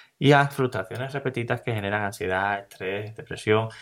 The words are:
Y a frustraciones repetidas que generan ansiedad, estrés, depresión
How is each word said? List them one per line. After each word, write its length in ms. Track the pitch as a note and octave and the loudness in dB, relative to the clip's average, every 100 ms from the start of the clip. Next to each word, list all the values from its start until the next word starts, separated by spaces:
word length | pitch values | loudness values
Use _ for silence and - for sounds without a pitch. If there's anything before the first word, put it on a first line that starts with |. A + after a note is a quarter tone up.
| - - | -18 2
Y 120 | C3+ | 6
a 140 | C#3+ C#3+ | 6 6
frustraciones 640 | - B2+ - F#2 G#2+ C3 | 0 -2 -2 -6 -8 -6
repetidas 500 | C#3 C#3 B2 A#2 A#2+ | -4 -4 -4 -2 -4
que 120 | - | -2
generan 280 | A2 G2 G#2+ | -2 0 -2
ansiedad, 580 | G2+ - F#2+ F#2 G2+ G2+ | -2 -4 -2 0 0 -2
estrés, 560 | G2 - F#2+ G2+ A2 - | -6 -8 -6 -4 -6 -12
depresión 540 | - - G#2+ G#2+ A2+ - | -12 -6 2 2 2 -8